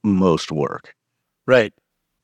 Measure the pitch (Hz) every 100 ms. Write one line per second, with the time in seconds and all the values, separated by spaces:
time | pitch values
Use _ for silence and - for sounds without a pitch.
0 | 104 95 92 80 - 78 71 - - _
1 | _ _ _ _ - 127 107 _ _ _
2 | _ _